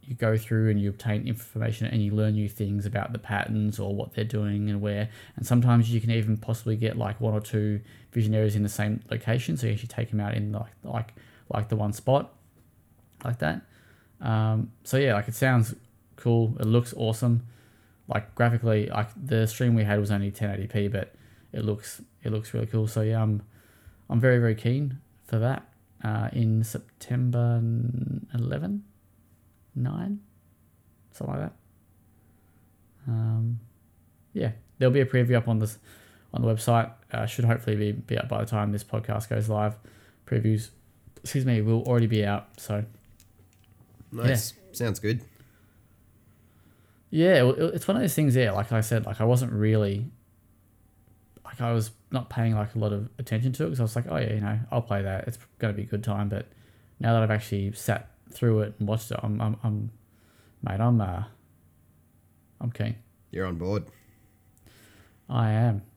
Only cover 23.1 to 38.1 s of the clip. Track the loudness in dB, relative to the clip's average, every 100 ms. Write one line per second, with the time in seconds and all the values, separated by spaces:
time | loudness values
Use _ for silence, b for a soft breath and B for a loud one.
23.1 | 2 2 0 -4 b b b b b b
24.1 | 2 6 6 4 2 0 0 -2 -6 _
25.1 | _ -4 0 0 -2 -8 _ _ _ -4
26.1 | -2 -2 0 2 2 0 -4 -12 _ -6
27.1 | -2 0 2 2 2 0 0 -2 -2 -4
28.1 | -6 -6 -4 -2 -2 -4 -6 -8 _ _
29.1 | _ _ _ _ _ _ -4 -4 -4 -6
30.1 | -6 -10 _ _ _ _ _ _ _ _
31.1 | -12 -8 -6 -8 -12 _ _ _ _ _
32.1 | b b b b b b _ _ _ -4
33.1 | -2 0 0 0 -4 -8 _ _ _ _
34.1 | _ _ -4 -4 -4 -16 _ 2 4 4
35.1 | 4 4 2 2 0 0 -6 B B B
36.1 | B B -2 0 0 2 2 2 -6 _
37.1 | -4 -4 0 2 2 0 0 0 -2 -4